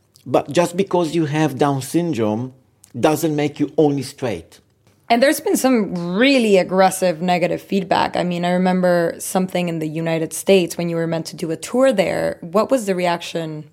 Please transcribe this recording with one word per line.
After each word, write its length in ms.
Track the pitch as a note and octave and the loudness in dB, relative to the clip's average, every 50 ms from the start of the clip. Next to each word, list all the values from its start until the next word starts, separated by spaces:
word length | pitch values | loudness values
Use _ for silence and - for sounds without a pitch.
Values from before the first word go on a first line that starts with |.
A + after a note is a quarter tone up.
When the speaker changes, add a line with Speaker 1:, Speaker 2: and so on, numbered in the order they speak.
| _ _ _ _ _ | _ _ _ _ _
Speaker 1:
but 260 | B2 B2+ D3+ - - | -2 -2 -2 -2 0
just 260 | C#3 F3 F3 E3+ F3+ | 0 0 0 2 0
because 380 | F3 G3 - - F3 F3 D3+ D#3 | -2 -2 0 0 -2 0 0 0
you 120 | E3+ D#3+ | -2 -2
have 320 | C#3 D3 D#3 D#3 D3 C3 A#2+ | 0 0 0 0 0 0 0
Down 240 | D3 C#3+ C#3 C3+ | 0 0 0 -2
syndrome 720 | C3 - - E3 F3 E3+ C#3+ A2 A2+ G#2+ G#2+ A2+ B2+ C3 B2+ _ _ _ _ _ _ _ - B2 | -4 -2 -2 -2 0 0 -2 0 0 0 0 -2 -4 -8 -12 _ _ _ _ _ _ _ -4 0
doesn't 360 | A2 D#3 D#3 C#3 D#3 D#3+ D3+ | 2 2 2 2 0 0 0
make 240 | D3 D3 D3 D3 - | 0 -2 -2 -2 -2
you 140 | D3 C#3+ - | -4 0 2
only 260 | - D#3 D3 C#3+ C#3 | 2 2 4 2 0
straight. 580 | B2 - - - C#3 A#2+ G2 E2+ - - - - _ _ _ _ _ _ _ _ _ - | -4 -8 -8 -6 -6 -6 -6 -6 -10 -16 -20 -20 _ _ _ _ _ _ _ _ _ 0
Speaker 2:
And 140 | A#3 A#3+ | 2 4
there's 180 | C4 C#4+ D#4 - | 4 2 2 0
been 160 | - G4+ F#4 | 0 -2 0
some 600 | A3 - C4 C4 A3+ G3+ - F3 F3 E3+ F3 F3+ | 2 2 2 2 2 0 -2 -4 -6 -4 -4 0
really 400 | G3+ B3+ C#4 C#4 B3+ A3+ G#3+ G3 F3+ | 2 4 4 4 4 4 4 4 4
aggressive 600 | F3 E3+ F3+ F#3+ F#3+ F#3 F3+ - F#3 F3+ E3+ D#3 | 4 4 4 4 4 4 2 2 0 0 0 0
negative 400 | F3 F3+ F3+ F3 E3+ E3 E3 - | 0 0 2 2 0 0 -2 -4
feedback. 560 | - - G3 G3 F#3+ - - - - - - | -4 -4 -4 -4 0 0 0 0 0 0 0
I 60 | - | -2
mean, 220 | E3+ F3+ F3 E3+ F3 | -2 -2 -2 -2 0
I 60 | F3 | 0
remember 680 | F3+ F3+ F#3 F#3 F#3 F#3 F3+ F3+ F3 F3 E3+ - - - | 2 2 2 2 2 2 2 2 4 2 2 0 -2 -6
something 500 | - - - F#3+ F#3 F#3 - F3+ F3 E3+ | -8 -4 -2 -2 -2 0 -2 -2 -2 -2
in 100 | E3 E3 | -4 -4
the 100 | D#3 D#3 | -4 -4
United 440 | D3+ E3 E3 E3 E3 E3 D#3+ D#3 | -4 -4 -2 -2 -2 -2 -2 -4
States 460 | - - - - G3 F#3+ F3 E3 - - | -6 -4 2 4 4 4 4 0 -2 -4
when 100 | E3+ E3+ | -4 -2
you 80 | E3 | -2
were 100 | E3 E3 | -2 -2
meant 200 | E3 E3 E3 D#3+ | -2 -4 -4 -6
to 100 | - - | -8 -10
do 140 | D3 F3+ D#3+ | -8 -8 -6
a 60 | E3 | -6
tour 360 | D#3+ - - - B3 C4+ C4+ | -8 -6 -4 0 2 2 4
there. 460 | B3 G3 E3+ E3 E3 E3 E3 E3 - - | 4 2 0 0 -2 -2 -2 -4 -4 -6
What 300 | - E3+ D#3+ G#3 A3 - | -10 -2 0 0 2 2
was 160 | C4+ C4 G#3 | 0 0 0
the 80 | G3 F#3+ | -2 -2
reaction 760 | F3+ F3+ F3 E3+ E3 - - - E3+ E3 D#3 D#3 D3+ D3 - | 0 0 0 -2 -2 -6 -8 -8 -8 -6 -6 -10 -12 -14 -16